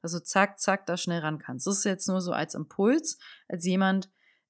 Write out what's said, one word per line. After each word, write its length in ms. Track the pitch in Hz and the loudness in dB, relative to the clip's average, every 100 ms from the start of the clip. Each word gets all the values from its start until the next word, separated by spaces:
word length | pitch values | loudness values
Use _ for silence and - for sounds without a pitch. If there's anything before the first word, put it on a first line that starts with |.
dass 100 | 170 | -8
du 120 | 170 | -6
zack, 360 | - 190 202 - | 0 2 2 2
zack, 260 | - 196 - | 0 0 -2
da 100 | 175 | -4
schnell 240 | - 170 | -2 -2
ran 200 | 156 151 | -2 -6
kannst. 280 | - 123 190 | -8 -6 0
Das 120 | 196 | 2
ist 40 | 208 | 2
jetzt 220 | 190 - | 0 0
nur 140 | 185 | -2
so 100 | 175 | -2
als 220 | 151 160 | -2 -4
Impuls, 640 | - 156 - 202 311 320 - - - - | -6 -6 0 4 4 0 -8 -12 -20 -8
als 180 | 180 175 | -4 0
jemand, 440 | 185 190 190 185 _ _ _ _ | 2 4 2 -2 _ _ _ _